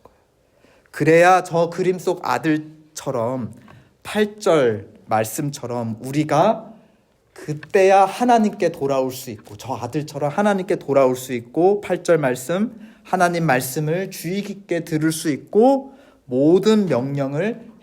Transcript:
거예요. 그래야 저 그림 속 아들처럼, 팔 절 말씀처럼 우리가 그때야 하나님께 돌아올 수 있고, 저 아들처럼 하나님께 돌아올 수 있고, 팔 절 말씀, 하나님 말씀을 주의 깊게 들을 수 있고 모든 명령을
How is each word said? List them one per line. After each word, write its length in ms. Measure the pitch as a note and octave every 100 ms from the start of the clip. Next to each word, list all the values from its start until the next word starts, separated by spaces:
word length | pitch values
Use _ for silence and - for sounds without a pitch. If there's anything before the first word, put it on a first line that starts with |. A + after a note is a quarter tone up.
거예요. 160 | _ _ _ _ _ _ _ _ _
그래야 520 | - D3+ E3 F3 F#3
저 280 | F3+ E3 E3+
그림 280 | E3+ F3+ F#3
속 220 | F#3 E3+ -
아들처럼, 1300 | B2 D#3+ D#3 D#3 - _ - - B2 A2+ C3 G#2+ - - - _ _
팔 360 | - G#3 G#3+ G#3
절 540 | G3 D#3+ B2 G#2+ G2 - -
말씀처럼 920 | A2 A2+ - D3 C#3+ - A#2+ A2+ G#2+
우리가 680 | C3 C#3+ D3 D3 F#3+ A3+ - - _ _ _ _ _
그때야 720 | - - D3+ - G3+ F#3+ G3
하나님께 680 | F#3+ - B3 A#3+ G#3+ - E3+
돌아올 400 | E3 C#3 C3+ C3
수 180 | B2+ -
있고, 260 | G#2 - G#2
저 180 | -
아들처럼 560 | A#2+ A#2+ D#3 D3 C#3 D3
하나님께 460 | C#3+ G#3 G3 F#3 F#3
돌아올 400 | - C#3 C3 B2+
수 160 | -
있고, 460 | B2 A#2 - F3+ G3+
팔 220 | - F3+
절 160 | F3 E3
말씀, 720 | C#3+ D#3 - F3 G#3+ - - - -
하나님 380 | F#3 F3 E3+ E3
말씀을 640 | B2+ - - D3+ E3+ F#3+
주의 320 | F#3+ E3 G3
깊게 420 | G3+ F#3+ - E3+
들을 280 | E3 D#3 D#3
수 180 | D#3 E3
있고 640 | C3 - G3+ B3 C4+ C4 - _ _ -
모든 600 | B2+ D3 F#3 G3 A3 F#3+
명령을 840 | A#2+ C3+ C#3+ C3+ C#3+ G3+ A#3 - -